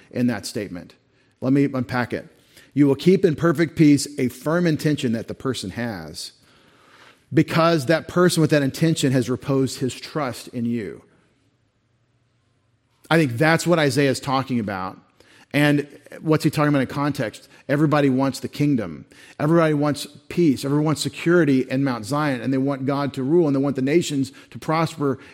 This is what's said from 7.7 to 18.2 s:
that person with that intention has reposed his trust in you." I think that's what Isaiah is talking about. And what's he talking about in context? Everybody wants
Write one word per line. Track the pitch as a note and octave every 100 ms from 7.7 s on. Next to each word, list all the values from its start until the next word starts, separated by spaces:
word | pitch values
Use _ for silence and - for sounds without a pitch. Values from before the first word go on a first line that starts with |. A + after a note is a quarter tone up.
| E3 B2
that | D#3+ -
person | F3+ F3+ E3
with | D3+
that | D3+
intention | C3+ - E3 D#3 C#3
has | C3 A#2
reposed | B2 - C3+ C3 -
his | B2+
trust | - - D#3 C3 - -
in | B2+
you." | A#2 A#2 F#2 A#1 _ _ _ _ _ _ _ _ _ _ _ _ _ _ _ _ _ _ _ _ -
I | D#3+
think | D3 A#2
that's | D#3 E3 E3
what | E3
Isaiah | C#3+ B2+ C#3
is | B2
talking | C#3 C3 B2+ B2
about. | G#2 F#2+ F#2+ - _ _ _ - -
And | C#3 D3 C#3+ C#3+ - - -
what's | D#3+ D#3
he | D#3
talking | D#3 D3
about | C#3+
in | B2
context? | D3 C#3+ C#3 A2 - - - -
Everybody | C#3+ D#3 D3 C#3+
wants | B2+